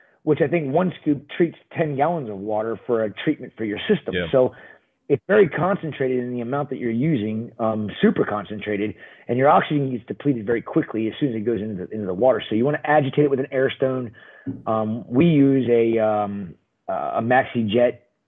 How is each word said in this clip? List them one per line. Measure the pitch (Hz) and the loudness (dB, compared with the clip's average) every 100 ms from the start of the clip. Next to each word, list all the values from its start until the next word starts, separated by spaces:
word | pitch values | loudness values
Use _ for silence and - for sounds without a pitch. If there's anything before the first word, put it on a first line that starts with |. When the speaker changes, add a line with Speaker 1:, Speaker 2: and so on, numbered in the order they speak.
| _ _ | _ _
Speaker 1:
which | - 147 | -2 0
I | 151 | 2
think | 170 143 | 0 0
one | 147 185 - | 0 0 -2
scoop | - 143 - - | -2 -2 -4 -2
treats | 170 - _ - | -2 -2 _ -4
ten | 156 135 | -2 0
gallons | 151 175 120 | 0 0 -6
of | 98 | -8
water | 104 107 110 110 - | -4 -4 -4 -6 -2
for | 117 | 0
a | 110 | 0
treatment | 98 - 151 120 - | -2 -2 -2 -6 -8
for | 113 | -6
your | 104 - | -4 0
system. | 208 - | 0 0
Speaker 2:
Yeah. | 90 85 | -4 0
Speaker 1:
So | 135 127 - - - _ _ - | 2 2 0 -16 -20 _ _ -2
it's | 143 - | -2 2
very | 208 180 | 4 4
concentrated | - 180 196 160 135 131 127 | 2 -2 -2 -4 -4 -2 -2
in | 123 | -2
the | 123 | -4
amount | 117 139 143 | -4 -4 -4
that | 131 | -4
you're | 120 | -4
using, | 117 151 139 104 110 120 - | 0 0 0 -2 -4 -6 -4
um, | 113 110 107 92 | -2 -2 -4 0
super | 208 - | 2 2
concentrated, | - 104 95 104 104 101 107 - - - - | -2 -4 -6 -8 -4 -2 -4 -6 -16 -18 -4
and | 120 | 2
your | 139 | 4
oxygen | 180 175 151 135 | 4 4 0 -2
gets | 123 - | -4 -8
depleted | - 143 123 104 | -4 -2 -2 -2
very | 117 | -2
quickly | - 165 - 107 110 | -2 -2 -2 -2 -4
as | - | -2
soon | 143 | -4
as | 113 | -2
it | |
goes | 107 110 | -2 -2
into | 107 98 90 | -4 -8 -8
the, | |
into | 110 101 | -6 -6
the | |
water. | 92 127 113 - | 2 2 2 0
So | 107 | 0
you | |
wanna | 127 147 - | 0 0 2
agitate | 151 135 139 147 | 2 2 2 2
it | |
with | 135 | 2
an | 139 | -2
air | 135 131 - | 0 0 0
stone. | 131 131 120 117 - - - - - | -2 -2 -6 -12 -20 -16 -12 -10 -4
Um, | 110 107 117 - | -2 -2 -6 -2
we | 123 170 | 2 4
use | 151 139 135 120 | 6 6 4 4
a, | 117 113 113 | 4 4 2
um, | 110 104 104 101 92 - _ _ - | 2 2 0 -4 -10 -14 _ _ -8
uh, | 95 71 104 | -6 -4 -2
a | |
Maxi | 117 127 131 120 110 | 2 2 2 -2 0
Jet, | 110 120 117 _ _ | 2 2 0 _ _